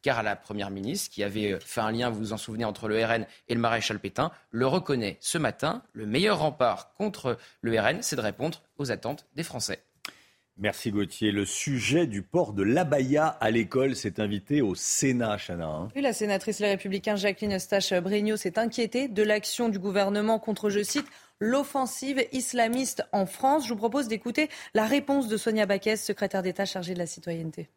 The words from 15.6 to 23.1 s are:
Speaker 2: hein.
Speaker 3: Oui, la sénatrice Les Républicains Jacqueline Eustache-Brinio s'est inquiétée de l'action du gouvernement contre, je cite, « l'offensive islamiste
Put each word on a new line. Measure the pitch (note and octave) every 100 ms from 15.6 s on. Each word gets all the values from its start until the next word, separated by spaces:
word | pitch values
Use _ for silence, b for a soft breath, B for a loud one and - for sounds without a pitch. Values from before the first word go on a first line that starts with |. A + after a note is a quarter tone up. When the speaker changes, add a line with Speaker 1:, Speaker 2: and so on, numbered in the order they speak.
| D#2+
Speaker 2:
hein. | D#2 F#2+ C4+
Speaker 3:
Oui, |
la | C#4
sénatrice | A3+ G#3+ G3 G#3 G#3
Les | G3+
Républicains | G3 G3+ F#3+ G#3+ G#3
Jacqueline | G3+ F#3+ G#3+ F#3+
Eustache-Brinio | - G3 F#3 F3+ F3 G#3 G#3 G#3+
s'est | F#3 E3+
inquiétée | F#3 - A3+ B3 C4+
de | G3+
l'action | G#3+ G#3 G#3 - A#3
du | G3
gouvernement | F#3+ G3 G3 G#3 G#3+ A3
contre, | A3 G3+ G#3
je | G3+
cite, « | G#3 D4 C#4+ B B B
l'offensive | G#3+ C4 C#4 C#4 A#3+ - C4 C4+ A#3+
islamiste | B3+ A#3+ B3 A3+ A#3+ C4 - -